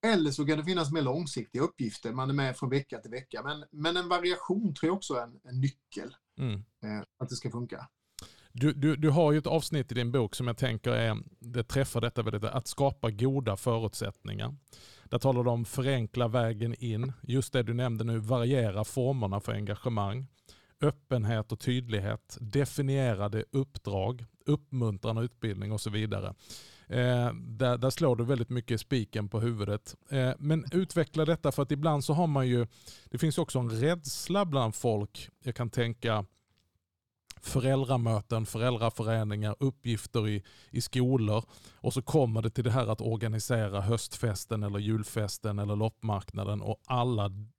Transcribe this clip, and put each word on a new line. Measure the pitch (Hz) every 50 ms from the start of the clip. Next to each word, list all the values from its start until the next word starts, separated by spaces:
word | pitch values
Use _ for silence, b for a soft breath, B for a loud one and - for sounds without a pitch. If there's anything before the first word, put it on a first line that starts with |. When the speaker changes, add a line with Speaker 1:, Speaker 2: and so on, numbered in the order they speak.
| -
Speaker 1:
Eller | 226 226 190 160 151
så | 135 - 147
kan | 139 156 151
det | 151
finnas | 170 185 180 160 143 151
mer | 165 147
långsiktiga | 123 131 165 175 143 - 135 110 - _ 120 143
uppgifter, | 175 - - 135 110 104 - - 113 113
man | 131 131 135
är | 135
med | 143 135 131 123
från | - - 127
vecka | 127 143 139 _ - -
till | - 110
vecka. | 113 120 135 _ - - -
Men, | 139 151 151 147 _
men | - 147 147 165 175
en | 180 180 175
variation | 180 175 175 180 180 170 - - 185 202 233 196 147
tror | - - 160
jag | 180
också | 202 - - 147
är | 120 117
en, | 120 120 - _
en | 131 123 131
nyckel, | 131 139 - _ _ _ - - - - - - _ _ _ -
Speaker 2:
Mm. | 135 127 104
Speaker 1:
eh, | 98 107 _ _ _ - 110 107 107 104 _ _ _
att | 127 -
det | 120
ska | - - -
funka. | - 120 120 117 - - 135 - _ _ _ B B B B B B B B B B
Speaker 2:
Du, | 120 123 151 147
du, | 143 139 151 156
du | 143 151 156
har | 139 165 170 151 147
ju | 156
ett | 147
avsnitt | 165 156 165 147 - - 151 127 - 117
i |
din | 120 120 120 120
bok | 139 117 104 -
som | - 127
jag | 120 117 -
tänker | 127 127 113 110 _ 123
är, | 117 117 113 113 110 107 - - - _
det | - 120 120 117 113
träffar | - - 135 139 - - 120
detta | 110 120 - - 113
väldigt, | 107 107 104 104
att | 107 - 131 117
skapa | - - - 139 139 - - - 113
goda | 107 101 117 131 135 139 131 113 101
förutsättningar. | 95 - 127 117 113 113 107 - - 110 104 101 _ _ 104 104 101 107 117 139 139 _ B B B B B B B B
Där | B - 120
talar | - 135 131 123 123
du | 123
om | 117 120 117
förenkla | - - - 127 135 139 131 113 104 _ 127 120 117
vägen | 110 127 117 113 113 104 113 117 117
in, | - 120 120 110 107 123 131 131 - -
just | - 117 135 127 - -
det | 131 120
du | 110 117
nämnde | 120 127 127 117 110 113
nu, | 117 117 113
variera | 107 107 - 123 117 120 139 135 117 107 92 101 107
formerna | - - - 123 127 139 131 110 98 95 101
för | - - 113
engagemang, | 104 107 101 104 - - 127 117 107 101 98 101 127 135 131 b b b b b b b b b b
öppenhet | - 147 139 - _ _ 131 123 110 101 117 110 104 _ -
och | 104
tydlighet, | - - 123 123 123 117 107 104 95 101 110 107 _ _ - -
definiera | 123 110 - 139 143 135 - - 143 135 135 139 135 123 110 95 101 104
det | 104 110 107 _ -
uppdrag, | 139 113 - _ - _ - 98 98 92 107 127 123 120 - _ _ _
uppmuntran | - 147 143 143 _ - 131 120 113 101 95 - 113 110 113
och | 117
utbildning | 123 _ _ - 113 101 98 98 101 110
och | 107
så | - 110
vidare. | 101 107 107 110 101 98 98 98 95 B B B B B B B B B B B
Eh, | 123 123 123 123 123 123 120 120 113
där, | 113 120 117 117 107 131 123 123 120
där | 110 110
slår | - - 165 147 123
du | 113 120
väldigt | 117 139 120 120 -
mycket | 123 123 113 - 117 107
spiken | - _ - 127 110 - - 110 104 101
på | - 110
huvudet. | 113 120 117 107 101 101 104 107 _ - - - _ _
Eh, | 143 135 127 127 - -
men | - 147 156 160 - 135 147
utveckla | 175 190 175 - 170 156 - _ 156 156
detta, | 151 170 156 - 147 139
för | - 143
att | 120 147
ibland | 139 151 165 151 147 131
så | - 151
har | 151 180
man | 165 147 139 131 127
ju, | 123 120 120 - B B B B B B B B
det | - 123
finns | - 160 - -
ju | 165
också | - - 131
en | 123 120
rädsla | 113 113 123 151 175 175 151 139 - - - - 170 196 202
bland | 180 143 139 123 113 104
folk. | - - 123 110 104 104 - _ - - - _ _ _
Jag | 131 117
kan | - 123 113
tänka | - - 120 117 117 _ - 117 110 107 101 - _ _ _ _ _ _ _ _ _ _ _ _ _ _ _ _ _ _ _ _ - - -
föräldramöten, | - - 135 120 131 135 135 135 120 135 123 117 113 113 107 101 _ 117 113 110
föräldraföreningar, | - - 113 113 127 123 110 113 113 - - 117 107 113 113 110 104 107 104 104 107 104 -
uppgifter | 139 135 123 _ _ 120 117 101 - - - 117 107 107
i, | 104 101 95 B B B B B
i | B 127
skolor. | 120 - - 131 123 123 131 131 113 104 107 110 113 B B B B B B
Och | B B - 127
så | 135 127
kommer | - - 160 135 117 110 110 110
det | 117
till | - - 117
det | 123
här | 110 131 123
att | 104 110 -
organisera | 110 110 113 110 117 113 107 110 - - 123 113 110 101 95 101
höstfesten | 101 101 117 113 - - - - - 117 101 98 - - 113 107 104
eller | 101 101 101
julfesten | 104 104 110 110 107 - - 110 107 101 - - - 107 104 101
eller | 101 101 104
loppmarknaden | 104 110 110 - _ - 110 104 101 98 - - 101 98 101 104 104 101
och | 101 107 - _
alla | - 127 123 120 127 123 107 101 101 98 101 107 110 _